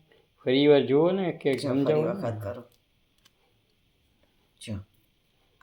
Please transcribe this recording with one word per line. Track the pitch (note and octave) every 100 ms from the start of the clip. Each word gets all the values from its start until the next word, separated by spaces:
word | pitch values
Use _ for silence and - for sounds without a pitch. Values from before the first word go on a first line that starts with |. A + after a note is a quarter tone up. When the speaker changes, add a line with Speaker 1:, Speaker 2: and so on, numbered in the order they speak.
| _ _ _ _
Speaker 1:
ફરી | - C3+ C#3+
વાર | C#3+ B2
જુઓ | C#3 E3+
ને | F#3+ F3+
કે | D#3 D3+
Speaker 2:
જો, | B2+ C#3
ફરી | C3+
Speaker 1:
સમજાવો | C#3 D3+
ને. | D#3
Speaker 2:
વખત | - A#2 G#2+
કરું. | G#2 A#2 - _ _ _ _ _ _ _ _ _ _ _ _ _ _ _ _ _ _ _
જો, | - G2+ G2 _ _ _ _ _ _ _